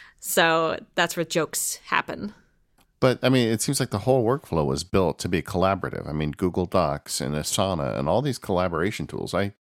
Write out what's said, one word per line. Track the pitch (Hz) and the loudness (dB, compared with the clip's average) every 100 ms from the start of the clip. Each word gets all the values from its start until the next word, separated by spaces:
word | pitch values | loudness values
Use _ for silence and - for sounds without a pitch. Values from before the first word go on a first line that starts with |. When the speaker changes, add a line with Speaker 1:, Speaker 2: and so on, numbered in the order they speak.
| - _ | -20 _
Speaker 1:
So | - - 170 165 160 - - - | -2 2 4 4 2 -2 -6 -2
that's | 170 - | 0 0
where | 165 | -2
jokes | 170 151 - - - - | 0 -2 -4 -6 -6 -2
happen. | - - - 202 - _ _ _ _ _ - | -2 -2 -8 -10 -12 _ _ _ _ _ 0
Speaker 2:
But, | 131 120 | 2 4
I | 127 | 4
mean, | 131 117 | 4 4
it | 113 | 0
seems | - 139 | 0 -2
like | 127 | -2
the | 104 | -2
whole | 107 131 113 | 2 2 2
workflow | 139 - 85 73 | 0 0 0 2
was | 69 | 0
built | 87 98 87 - | 0 2 2 0
to | 90 | -2
be | 87 | -2
collaborative. | - 92 95 95 67 50 71 | 0 0 2 2 -2 -6 -6
I | |
mean, | 76 76 | -2 -2
Google | - 90 85 90 | 0 -2 0 0
Docs | 95 78 71 - - | 2 2 -2 -6 -6
and | 69 76 | -4 -4
Asana | 76 - 95 87 67 52 | -4 -2 0 0 -2 -2
and | 69 | 0
all | 104 | 0
these | 147 123 | 0 -6
collaboration | - 90 90 82 95 - 78 | -2 0 0 0 -2 -4 -8
tools, | - - 87 | -8 -4 -2
I, | 101 - | -4 -8